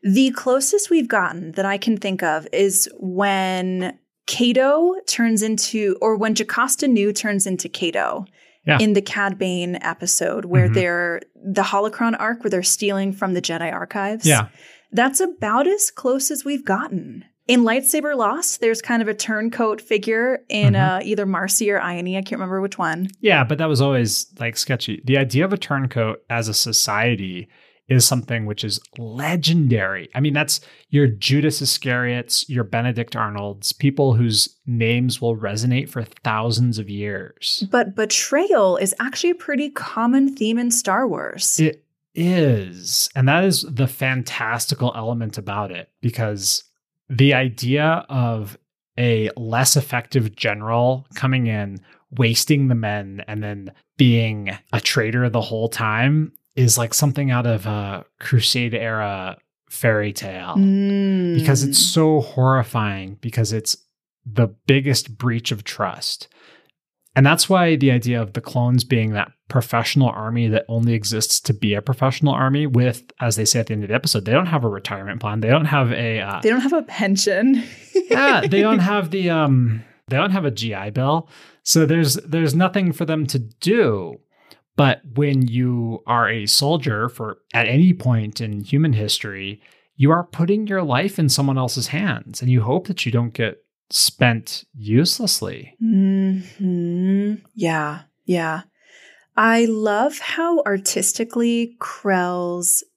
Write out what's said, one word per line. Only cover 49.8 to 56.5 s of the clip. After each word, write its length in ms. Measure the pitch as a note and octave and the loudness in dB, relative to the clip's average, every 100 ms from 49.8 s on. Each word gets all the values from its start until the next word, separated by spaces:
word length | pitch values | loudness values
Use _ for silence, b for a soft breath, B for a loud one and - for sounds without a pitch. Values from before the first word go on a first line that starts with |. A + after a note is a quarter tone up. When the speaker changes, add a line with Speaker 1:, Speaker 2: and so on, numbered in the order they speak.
| B2+ B2 - C3+ G#2+ G2 | 0 -4 -2 -2 -2 -2
Speaker 2:
general 720 | A#2 G#2 G#2+ A#2 B2 C3 C3+ | -2 -2 -2 2 2 0 -4
coming 340 | - C3 C3 A#2 | -4 -2 0 0
in, 320 | G#2+ G2+ F#2+ b b b | -2 -4 -8 b b b
wasting 560 | A#2+ A2+ A2+ - D3+ C3+ | 0 2 2 2 2 4
the 60 | |
men, 480 | A#2+ A2 G#2 G2 G2 G#2 | 2 0 -4 -6 -12 -10
and 160 | G#2+ | -8
then 300 | G#2+ G2+ F#2+ - _ _ | -8 -8 -12 -18 _ _
being 600 | C3 A#2 A2+ G#2+ G2 F#2+ _ | 6 6 2 -2 -8 -10 _
a 80 | A2 | -4
traitor 480 | - - A2 A#2+ B2 | -2 0 0 0 0
the 120 | A2+ | 0
whole 280 | G#2 A2+ A2+ | -2 -4 -4
time 640 | - A2 G#2+ B2+ D3+ D#3 _ _ | -2 -2 0 2 2 0 _ _